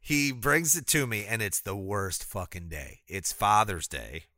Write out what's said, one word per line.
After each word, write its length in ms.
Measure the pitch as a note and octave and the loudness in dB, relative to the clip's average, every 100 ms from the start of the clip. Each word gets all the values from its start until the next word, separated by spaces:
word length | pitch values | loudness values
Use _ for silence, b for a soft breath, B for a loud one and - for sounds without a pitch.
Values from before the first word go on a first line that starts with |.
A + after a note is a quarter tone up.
he 320 | - D3 C#3+ | 2 2 2
brings 440 | B2+ B2 D3 E3 E3+ | 2 4 4 4 0
it 100 | B2+ | 4
to 180 | D#3 C3 | 2 4
me, 180 | A2 | 0
and 160 | G#2 A2+ | -2 -2
it's 200 | G#2 - | 0 -2
the 160 | - G2 | -4 -6
worst 480 | F#2+ G2+ G2 - | -2 -2 -2 -4
fucking 440 | - G2+ F2+ F#2+ E2+ | -6 -6 -6 -8 -10
day. 340 | D#2 C2+ - _ | -10 -10 -16 _
It's 260 | F#2+ F2 | -6 -4
Father's 540 | - G2+ G#2 G#2+ F2+ D#2 | 0 4 6 4 0 -4
Day, 380 | C#2 A1 D2+ - | -8 -8 -12 -14